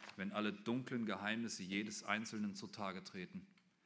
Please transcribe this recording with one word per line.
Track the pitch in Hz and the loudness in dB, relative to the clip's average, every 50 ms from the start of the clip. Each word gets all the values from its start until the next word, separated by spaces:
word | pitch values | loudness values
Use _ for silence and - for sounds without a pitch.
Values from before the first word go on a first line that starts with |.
| - - - | -14 -10 -4
wenn | - 95 101 | -2 0 2
alle | 104 107 107 104 | 2 4 4 2
dunklen | 98 104 104 113 117 131 127 - 131 120 113 | 2 0 0 2 2 2 2 0 0 0 2
Geheimnisse | 104 98 92 101 104 110 117 117 107 - - 95 | 2 0 2 2 2 2 2 0 -2 -2 -2 -2
jedes | 87 98 101 107 104 104 - - | 2 2 2 2 2 -2 -4 2
Einzelnen | 101 104 110 113 110 117 107 104 101 95 | 2 2 2 2 0 0 0 0 0 0
zutage | - 113 98 - 113 101 95 90 90 | -4 -6 -6 -4 -2 -2 -2 -2 -4
treten. | 90 - - 95 90 87 - 92 - - - - _ _ _ _ _ | -8 -8 -6 -6 -6 -6 -6 -10 -10 -12 -20 -20 _ _ _ _ _